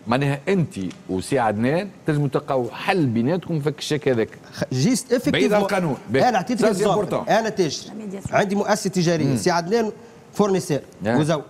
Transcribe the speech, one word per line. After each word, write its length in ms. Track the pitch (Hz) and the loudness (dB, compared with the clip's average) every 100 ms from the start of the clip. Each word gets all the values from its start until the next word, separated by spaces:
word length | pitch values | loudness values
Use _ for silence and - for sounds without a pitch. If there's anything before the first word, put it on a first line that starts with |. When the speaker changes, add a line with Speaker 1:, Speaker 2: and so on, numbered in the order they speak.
| 104 | -2
Speaker 1:
معناها 320 | 127 143 139 175 | 0 0 -2 0
انت 260 | 196 156 98 90 - - | 0 0 -2 -8 -8 -6
وسي 300 | 92 - 135 | -4 0 0
عدنان 500 | 113 104 120 165 196 - - | 2 2 2 0 -2 -6 -2
تنجموا 200 | 147 143 | 0 0
تلقاو 420 | 143 143 135 120 | -2 -2 -2 -2
حل 360 | - - 196 139 | -4 0 2 2
بيناتكم 540 | 113 120 180 - 160 | 2 0 0 -2 -4
فك 200 | 147 139 | -4 -4
الشيك 280 | - 151 143 | -4 -2 0
هذاك. 220 | 120 110 - - | 0 0 -6 -14
Speaker 2:
خ-، 100 | - - | -8 -4
جيست 400 | 127 175 254 - | 0 2 0 0
افكتيفمون. 180 | 247 294 | -2 0
Speaker 1:
بعيد 220 | 262 254 | 2 2
عن 80 | 208 | 2
القانون. 360 | 196 196 170 120 - 127 | 2 0 -2 -4 -2 2
Speaker 2:
انا 220 | 233 214 | 2 2
عطيتك 240 | 170 240 | -2 0
Speaker 1:
سا 40 | 214 | 0
سي 40 | |
Speaker 2:
اكزومبل. 200 | 185 208 | 2 2
Speaker 1:
امبورتون. 360 | 190 170 120 151 | 2 0 -2 2
Speaker 2:
انا 220 | 202 220 | 2 2
تاجر. 280 | 190 160 - - 214 | 0 -2 -2 -12 -12
Speaker 3:
ميدياسيون. 420 | 214 196 - - | -12 -10 -2 0
Speaker 2:
عندي 160 | 202 202 | 2 0
مؤسسه 340 | - 208 196 | 0 0 0
تجاريه، 360 | 185 170 165 135 | 0 2 2 2
Speaker 1:
مم. 120 | 123 | 2
Speaker 2:
سي 140 | 180 | 2
عدنان 400 | 170 170 233 220 - - - - | 0 2 0 0 -4 -16 -20 -6
fournisseur 460 | - 202 190 - 139 - - | 0 2 2 0 -4 -6 -8
Speaker 1:
نعم. 180 | 107 123 | 0 0
Speaker 2:
وزو. 220 | 151 156 - | 2 0 -4